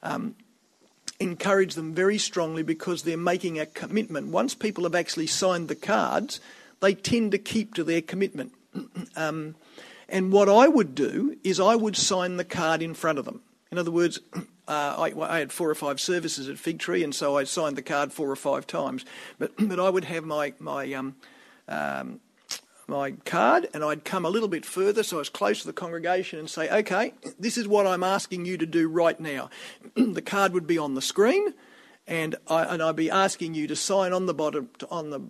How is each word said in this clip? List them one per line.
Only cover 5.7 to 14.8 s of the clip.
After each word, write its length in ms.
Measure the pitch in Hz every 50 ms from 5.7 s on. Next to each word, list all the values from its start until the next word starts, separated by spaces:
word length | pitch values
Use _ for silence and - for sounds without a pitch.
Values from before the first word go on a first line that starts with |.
| 151
cards, 640 | - - - 202 214 - - 67 - 208 285 - - - - - - - - - _
they 140 | - 196 202
tend 380 | - - - 240 233 226 208
to 60 | 202 202
keep 360 | 208 - - 220 214 214 -
to 80 | - 165
their 180 | 156 165 165
commitment. 520 | 160 - - 185 196 185 - 147 127 - - _ _ _ _
<clears throat> 100 | - - - _ - - - _
Um, 400 | - 160 156 156 160 151 156 160 _ _ - - - - - - - - -
and 220 | - 190 185 190
what 160 | 190 202 202 196
I 200 | 202 220 254 320
would 260 | 311 269 208 147 127
do 420 | - 143 113 147 156 214 285 - - _
is 160 | 190 185 175
I 160 | 190 196 226
would 220 | 233 214 220 190 -
sign 400 | - - 202 185 180 180 180 180
the 80 | 180
card 360 | 180 - 180 170 160 160 160
in 120 | 165 165 160
front 240 | - - 165 156 139
of 60 | 120
them. 160 | - - - _ _ _ _ _ _
In 60 | - 175
other 120 | 175 170
words, 280 | 170 170 175 170 - - - _
<clears throat> 80 | -
uh, 60 | 170 - - _ _ _ -
I, 420 | 151 147